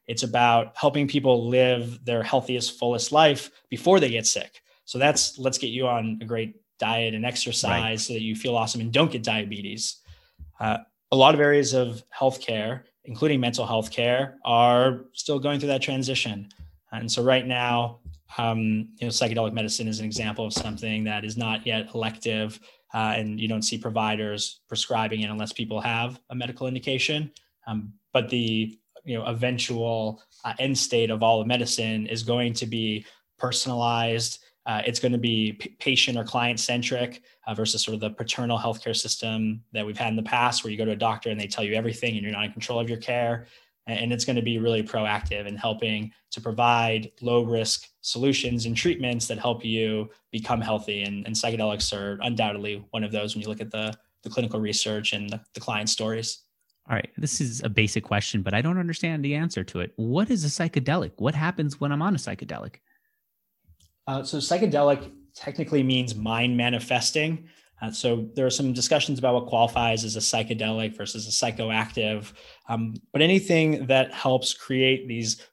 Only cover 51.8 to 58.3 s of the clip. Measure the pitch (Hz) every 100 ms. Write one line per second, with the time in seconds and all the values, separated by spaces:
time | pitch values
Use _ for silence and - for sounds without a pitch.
51.8 | - 101 101 101 120 117 107 104 104 104
52.8 | - 117 104 107 107 107 107 107 110 107
53.8 | 110 107 _ _ 117 - 117 110 104 104
54.8 | 113 104 101 104 104 107 - - - 107
55.8 | 110 - 110 110 113 - _ _ _ _
56.8 | - 113 - - 151 - 131 117 - 107
57.8 | 107 110 - 101 -